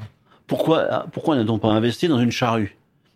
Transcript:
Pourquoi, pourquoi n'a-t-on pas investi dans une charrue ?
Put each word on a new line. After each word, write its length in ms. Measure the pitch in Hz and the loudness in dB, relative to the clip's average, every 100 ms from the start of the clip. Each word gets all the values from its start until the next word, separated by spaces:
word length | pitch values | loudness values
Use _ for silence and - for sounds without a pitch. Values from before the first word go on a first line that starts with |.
| - _ _ _ - | -20 _ _ _ -6
Pourquoi, 580 | - - 160 - - - | -2 0 2 0 -2 -4
pourquoi 240 | - - 139 | -6 -2 0
n'a-t-on 220 | 110 110 | 0 2
pas 100 | 113 | 2
investi 400 | 110 117 117 180 | 2 2 0 0
dans 100 | 127 | 2
une 140 | 120 | 0
charrue ? 440 | 110 120 113 101 - _ _ _ | 0 0 0 -2 -8 _ _ _